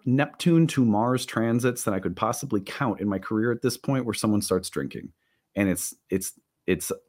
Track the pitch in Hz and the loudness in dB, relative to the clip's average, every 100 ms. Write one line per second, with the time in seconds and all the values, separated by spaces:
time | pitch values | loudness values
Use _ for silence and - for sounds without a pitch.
0 | 131 131 147 - 180 165 160 - 120 104 | 0 0 0 0 4 4 4 4 4 4
1 | 120 127 - - 117 117 123 123 - 95 | 2 0 -2 -2 0 2 0 0 -2 -2
2 | 92 90 113 123 - 107 95 - 135 98 | -2 -2 -2 -2 -2 -2 -2 -4 -2 -2
3 | 104 98 - 110 117 117 127 - - 135 | -2 -2 -2 -2 0 0 -2 -2 -2 -2
4 | 123 101 110 104 98 92 - - 71 - | -2 -2 2 2 2 0 0 -6 -6 -8
5 | - - _ _ _ 98 98 87 - - | -14 -18 _ _ _ -2 0 0 -4 -10
6 | _ 95 - - _ _ - 92 - - | _ -4 -4 -10 _ _ -2 -2 -2 -8